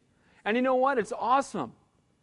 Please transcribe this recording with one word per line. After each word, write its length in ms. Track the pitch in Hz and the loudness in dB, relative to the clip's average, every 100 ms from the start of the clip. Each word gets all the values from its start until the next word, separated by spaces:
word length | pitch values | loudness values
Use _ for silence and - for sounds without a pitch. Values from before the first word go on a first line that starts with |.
| _ _ _ _ | _ _ _ _
And 120 | 202 240 | -2 0
you 60 | |
know 120 | 262 | 2
what? 240 | 254 262 262 | 2 2 0
It's 140 | 196 - | -2 -4
awesome. 580 | 208 269 262 190 113 - _ _ _ _ | 0 0 0 -6 -8 -10 _ _ _ _